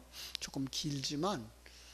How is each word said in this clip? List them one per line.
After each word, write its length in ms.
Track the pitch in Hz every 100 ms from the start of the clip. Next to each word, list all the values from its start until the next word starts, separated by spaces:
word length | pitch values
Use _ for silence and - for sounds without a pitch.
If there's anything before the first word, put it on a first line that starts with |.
| - - - -
조금 260 | - - 135
길지만 760 | - 151 143 131 147 180 180 110 - - - -